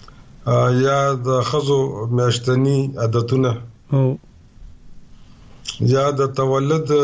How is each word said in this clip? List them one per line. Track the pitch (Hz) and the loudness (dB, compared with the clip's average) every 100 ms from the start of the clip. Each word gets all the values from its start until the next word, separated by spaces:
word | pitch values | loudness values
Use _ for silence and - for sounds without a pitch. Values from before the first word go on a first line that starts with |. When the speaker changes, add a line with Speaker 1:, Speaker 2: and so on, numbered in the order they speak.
| - - - - | -20 -20 -20 -10
Speaker 1:
آ، | - 123 123 | -2 2 2
یا | 127 135 139 139 | 2 2 2 0
د | 135 127 127 113 | 0 0 0 0
ښځو | 151 139 139 135 101 113 | -2 2 2 0 -4 -2
میاشتني | 123 123 120 - 127 135 139 139 - | 0 2 0 0 2 2 2 -2 -2
عادتونه. | 113 117 117 131 131 117 - - - | -2 0 0 0 0 -2 -8 -20 -4
Speaker 2:
او. | 139 131 139 - - - - - - - - - - - - - - - - | 0 0 -2 -10 -20 -20 -20 -20 -20 -20 -20 -20 -20 -20 -20 -20 -18 -14 -2
Speaker 1:
یا | 120 131 139 | 0 2 2
د | 135 139 | 0 -2
تولد | 139 135 135 139 160 151 147 | -2 0 0 0 -2 0 0